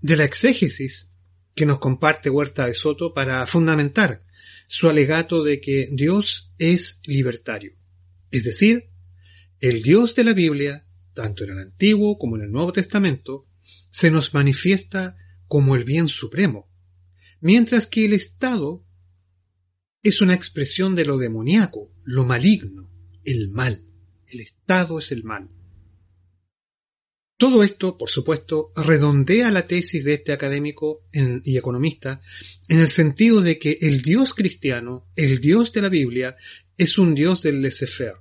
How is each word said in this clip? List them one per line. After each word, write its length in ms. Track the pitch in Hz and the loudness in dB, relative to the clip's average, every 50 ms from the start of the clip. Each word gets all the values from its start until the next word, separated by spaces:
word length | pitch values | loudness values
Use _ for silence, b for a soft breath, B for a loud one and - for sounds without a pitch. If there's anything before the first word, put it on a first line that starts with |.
de 160 | - 147 165 | 2 2 2
la 80 | 156 151 | 2 2
exégesis 880 | 139 - - - 262 262 - 196 151 - - 139 131 - - - _ _ _ _ _ _ _ _ _ _ | 0 0 2 4 4 4 4 0 -2 -2 -6 -8 -8 -8 -10 -14 _ _ _ _ _ _ _ _ _ _
que 100 | - 156 | -2 0
nos 140 | 147 143 139 | 0 0 0
comparte 500 | - 131 131 131 - 151 156 - - 147 | 0 -4 -2 0 0 0 0 0 -2 -2
Huerta 380 | 131 147 143 135 - - 131 | 0 0 -2 -2 -4 -4 -4
de 80 | 123 113 | -4 -4
Soto 400 | - - 143 139 - 170 - - | -4 -4 -4 -4 -4 -6 -8 -6
para 320 | 139 135 131 131 131 127 | -4 -4 -4 -4 -4 -4
fundamentar 800 | - - 170 165 160 160 151 147 143 139 - 214 160 113 - _ b b b b b b b b | -2 0 2 2 2 2 2 0 0 0 0 0 0 -2 -6 _ b b b b b b b b
su 220 | b - - - 165 | b -6 2 2 4
alegato 560 | 151 151 139 135 156 160 156 160 175 165 151 | 4 4 2 2 2 -2 -2 0 -2 -2 0
de 160 | 147 147 139 | 0 -2 -2
que 280 | - 139 135 139 131 139 139 | -2 -4 -2 -2 -2 -4 -4
Dios 600 | 131 143 156 180 208 202 - - - - - - _ | -2 0 0 2 0 0 -2 -6 -8 -10 -18 -8 _
es 420 | 170 165 180 175 - - - _ _ | 0 2 2 2 0 -6 -10 _ _
libertario. 720 | - 139 135 127 127 117 - _ - 113 104 101 95 _ _ _ _ _ _ _ _ _ _ _ _ | -4 -2 -2 -2 -2 -4 -6 _ -12 -12 -12 -12 -18 _ _ _ _ _ _ _ _ _ _ _ _
Es 140 | - 131 107 | -6 -4 -4
decir, 460 | 120 107 - 196 214 233 240 - - - - - - - b b b b b b b b _ | -2 0 2 4 4 4 2 -2 -12 -20 -20 -20 -20 -20 b b b b b b b b _
el 220 | - 127 120 113 107 | -2 -2 -2 0 2
Dios 320 | 127 165 214 240 233 - | 4 4 4 4 2 2
de 80 | - 240 | 2 2
la 100 | 233 226 | 2 2
Biblia, 520 | 190 170 160 147 143 143 143 139 151 _ _ _ _ _ _ _ | 2 2 0 0 -2 -4 -6 -6 -10 _ _ _ _ _ _ _
tanto 300 | - 113 107 101 - 110 | -10 -8 -8 -8 -8 -10
en 60 | 98 | -12
el 100 | 98 95 | -12 -14
Antiguo 580 | 95 95 95 - - 208 214 202 208 208 208 202 | -14 -16 -6 0 2 4 4 4 2 0 -2 -2
como 180 | - 120 113 | -4 -6 -6
en 60 | 110 104 | -6 -6
el 100 | 101 104 | -6 -4
Nuevo 200 | 131 165 175 175 | -4 -4 -2 -2
Testamento, 760 | 190 185 - - 208 196 180 139 131 _ - 135 139 _ _ _ _ B B B B B B | -4 -4 -2 -2 0 0 0 -2 -4 _ -14 -16 -16 _ _ _ _ B B B B B B
se 200 | B - - 165 | B 2 4 4
nos 240 | 156 160 147 - - | 4 2 0 0 0
manifiesta 840 | 143 139 139 135 - - 185 196 185 - - - 190 185 185 - b b b b b b | 2 2 2 2 0 0 0 0 0 -2 -6 -8 -8 -8 -8 -12 b b b b b b
como 300 | _ - 147 139 135 135 | _ 0 0 2 2 0
el 80 | 127 117 | 0 -2
bien 240 | 120 139 165 170 151 | -2 -2 -2 -2 -2
supremo, 600 | - - - 110 - - 202 175 113 101 - _ _ _ _ _ _ _ _ _ _ b b b b b | -4 -6 -8 -8 -2 -2 0 0 -2 -4 -14 _ _ _ _ _ _ _ _ _ _ b b b b b
mientras 460 | - 165 202 240 233 226 247 233 220 | 2 4 4 4 4 4 2 0 0
que 180 | - - 226 220 | 0 -2 0 0
el 80 | 208 208 | 2 2
Estado 720 | 196 - - - - - 254 247 208 147 143 165 175 _ _ _ _ _ _ _ _ _ _ _ _ _ _ _ _ _ _ _ _ _ _ _ _ _ | 0 -2 -6 -10 -8 -6 -4 -4 -4 -4 -6 -8 -12 _ _ _ _ _ _ _ _ _ _ _ _ _ _ _ _ _ _ _ _ _ _ _ _ _
es 180 | 214 196 - | 0 2 4
una 140 | 208 185 180 | 4 4 2
expresión 600 | 180 - - - 156 143 139 - - 185 190 190 | 2 -2 -8 -6 -6 -6 -4 -2 -2 -2 -2 0
de 100 | 170 160 | 0 0
lo 120 | 143 139 | 0 -2
demoníaco, 760 | 131 127 117 110 110 110 131 175 226 208 - - 107 104 - _ - _ | -2 -2 -4 -6 -6 -2 2 2 2 2 0 -2 -12 -18 -18 _ -20 _
lo 200 | 135 123 131 131 | -6 -2 -2 0
maligno, 680 | 123 127 120 131 196 220 - - - - - - - - - - - - - _ | 0 0 2 4 2 2 2 0 -12 -16 -18 -20 -20 -20 -20 -20 -20 -20 -14 _
el 260 | - 131 117 107 98 | -6 -4 -4 -4 -6
mal. 360 | 98 113 131 127 104 - - _ _ _ _ _ _ _ _ _ | -4 -4 -4 -4 -4 -6 -12 _ _ _ _ _ _ _ _ _
El 120 | - 123 | -20 -20
Estado 580 | 110 - _ _ _ - 185 185 180 160 160 160 | -20 -20 _ _ _ 0 0 0 0 -2 -4 -8
es 140 | 143 - 135 | -8 -8 -10
el 120 | 117 110 | -10 -10
mal. 260 | 113 110 101 95 - - - - _ _ - _ _ _ _ _ _ _ _ _ _ _ _ _ _ _ _ _ _ _ _ _ _ _ _ _ _ _ _ _ _ _ _ | -12 -12 -12 -14 -18 -20 -20 -20 _ _ -20 _ _ _ _ _ _ _ _ _ _ _ _ _ _ _ _ _ _ _ _ _ _ _ _ _ _ _ _ _ _ _ _
Todo 240 | 240 262 254 226 202 | 2 4 6 6 4
esto, 360 | 202 - _ - 185 180 _ | 4 0 _ -8 -8 -6 _
por 100 | 120 - | -8 -6
supuesto, 640 | - 143 131 - 160 156 - - 165 156 156 - - | -6 -6 -2 -2 -4 -4 -4 -6 -6 -6 -6 -6 -8
redondea 760 | - 147 151 160 147 143 147 143 139 135 135 185 226 240 233 | -4 0 2 4 4 4 4 4 2 2 4 2 2 2 2
la 160 | 208 185 170 | 0 0 -2
tesis 380 | - 175 180 170 - - 160 135 | -2 -2 -4 -4 -4 -6 -4 -2
de 100 | 139 151 | -2 -2
este 180 | 147 - - 143 | -2 -2 -6 -6
académico 720 | 139 143 139 139 143 147 147 143 - 156 151 156 156 _ _ - | -4 -4 -4 -4 -4 -4 -6 -8 -6 -6 -6 -6 -8 _ _ -2
en, 300 | 147 135 127 123 127 - | -2 -2 0 -2 -4 -4
y 140 | 143 131 127 | -4 -4 -4
economista, 640 | - 131 123 123 139 165 - _ - 131 135 135 B B B B B B B B B - | -2 -4 -4 -2 -2 -4 -4 _ -10 -10 -10 -10 B B B B B B B B B 2
en 120 | 170 160 | 4 4
el 80 | 165 147 | 4 4
sentido 520 | - - 165 151 139 - 220 233 226 214 | 4 2 2 2 2 4 4 6 6 6
de 180 | 185 170 160 160 | 4 2 0 0
que 200 | - 147 151 - 170 | 0 -2 -2 0 0
el 180 | 151 139 135 123 | 0 0 0 2
Dios 320 | 147 175 240 269 262 - | 2 2 2 2 0 0
cristiano, 720 | - 208 156 - - - 135 127 120 120 120 127 127 _ _ - | -2 -2 -4 -4 -4 -4 -4 -4 -4 -6 -10 -12 -14 _ _ -4
el 240 | - 156 135 135 127 | -2 0 2 2 2
Dios 320 | 120 147 170 226 233 226 - | 2 4 4 4 2 2 0
de 100 | 220 202 | -2 -2
la 60 | 196 | 0
Biblia, 480 | 185 160 139 120 120 123 127 127 127 B B B B B B B _ | 0 0 0 -2 -2 -4 -6 -6 -8 B B B B B B B _
es 220 | - 180 165 - - | 0 0 2 4 4
un 160 | 190 170 156 | 4 4 4
Dios 280 | 139 147 175 185 175 - | 2 2 2 0 0 0
del 200 | 160 143 139 135 | -2 0 0 -2
laissez-faire 560 | 135 131 - 139 123 - - 131 110 98 - | -4 -4 -6 -8 -8 -8 -8 -10 -10 -10 -16